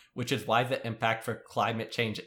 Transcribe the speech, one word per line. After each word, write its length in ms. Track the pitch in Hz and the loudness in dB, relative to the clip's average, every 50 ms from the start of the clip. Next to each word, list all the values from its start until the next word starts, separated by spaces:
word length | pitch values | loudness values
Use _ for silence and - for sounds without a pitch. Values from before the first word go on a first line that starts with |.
| - _ - | -20 _ -6
which 180 | 123 120 120 139 | -6 -2 0 -2
is 120 | 117 - | -2 2
why 180 | 135 113 117 127 | 4 4 4 4
the 220 | 123 135 - - | 4 0 -2 -2
impact 380 | 117 110 - 117 113 113 - - | -4 -4 0 2 2 2 0 -2
for 180 | - 107 - - - | -6 -6 -6 -8 -6
climate 440 | - 120 104 110 117 110 113 - | 0 0 2 2 2 -2 -4 -6
change 280 | - - 117 110 104 - - | -2 -2 0 0 -2 -6 -6